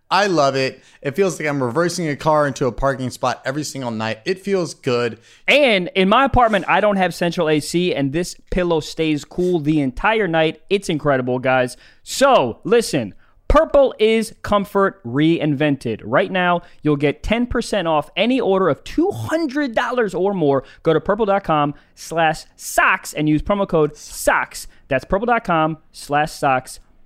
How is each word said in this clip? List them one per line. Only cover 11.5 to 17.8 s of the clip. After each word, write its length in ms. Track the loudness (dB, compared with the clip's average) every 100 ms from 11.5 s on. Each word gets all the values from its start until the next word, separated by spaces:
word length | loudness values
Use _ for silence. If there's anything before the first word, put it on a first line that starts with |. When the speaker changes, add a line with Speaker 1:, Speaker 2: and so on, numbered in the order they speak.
| 2 0 -4 -20 _
Speaker 2:
So, 560 | -8 2 4 4 2 -2
listen, 520 | 0 2 2 -2 -4 -10 _ _ 2
Purple 480 | 4 4 4 2 4
is 340 | 2 2 0 -6
comfort 600 | -2 -2 0 0 0 -2
reinvented. 960 | -6 0 2 2 0 0 0 -2 -4 -6
Right 260 | -2 0 0
now, 320 | 0 0 0 -4 -6
you'll 120 | -2
get 300 | 0 0 -2
ten 200 | -2 -2
percent 440 | 0 -2 -2 -2